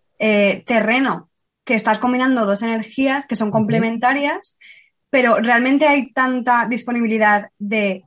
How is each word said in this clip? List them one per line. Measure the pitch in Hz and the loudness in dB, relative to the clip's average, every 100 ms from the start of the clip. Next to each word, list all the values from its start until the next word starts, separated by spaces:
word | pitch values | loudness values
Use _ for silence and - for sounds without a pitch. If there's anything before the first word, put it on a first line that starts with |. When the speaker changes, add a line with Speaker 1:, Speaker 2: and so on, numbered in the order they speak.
| _ - | _ -4
Speaker 1:
eh, | 214 208 202 - - | 0 2 2 0 -2
terreno | 233 208 247 262 - - _ _ _ - | 0 2 0 0 -4 -10 _ _ _ -4
que | 226 | -2
estás | 220 214 | 0 0
combinando | 247 247 262 254 202 | 0 0 0 2 0
dos | 202 | 0
energías | 226 226 220 - 269 277 277 | -2 -4 -6 -2 -2 -2 -2
que | 233 | -2
son | 214 | 0
Speaker 2:
Ujú. | 220 | 0
Speaker 1:
complementarias, | 214 - 226 233 247 277 285 370 - - - - _ _ - | 0 0 -2 0 -2 0 -2 -6 -10 -20 -20 -20 _ _ -4
pero | 262 240 214 | 0 2 2
¿realmente | 226 240 254 277 302 | 2 2 2 2 4
hay | 285 233 | 2 0
tanta | - 254 254 240 240 220 | -2 -2 -2 0 0 0
disponibilidad | 240 - 240 233 220 214 208 208 - | -4 -4 -2 0 2 2 2 -2 -12
de | 202 214 202 190 | -4 -2 -2 -4